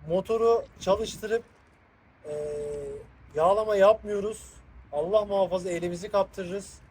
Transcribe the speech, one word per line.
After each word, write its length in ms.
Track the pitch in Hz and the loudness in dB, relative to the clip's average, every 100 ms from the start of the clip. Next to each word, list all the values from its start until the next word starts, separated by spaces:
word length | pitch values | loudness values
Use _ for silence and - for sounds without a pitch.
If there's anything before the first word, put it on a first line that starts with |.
| 151 | -2
Motoru 560 | 175 190 226 226 233 - - | -2 2 4 4 4 0 -8
çalıştırıp, 640 | - 202 220 - 208 226 - _ _ _ _ _ _ _ 151 | 0 0 0 -8 -4 -4 -4 _ _ _ _ _ _ _ -12
e, 80 | 151 151 147 147 147 143 143 - - - 147 | -8 -6 -8 -8 -10 -10 -14 -18 -20 -10 0
yağlama 400 | 165 202 214 202 | 2 2 2 4
yapmıyoruz. 680 | 196 190 208 208 202 220 - - - - - | 6 6 0 -4 -4 -8 -16 -20 -20 -20 -10
Allah 340 | 143 165 214 208 | -6 0 0 0
muhafaza 440 | 196 185 185 180 | 0 0 -2 -4
elimizi 400 | 170 175 175 202 | -6 -6 -8 -4
kaptırırız. 720 | 208 190 - 180 196 190 - - | -2 -2 -4 -10 -10 -12 -20 -20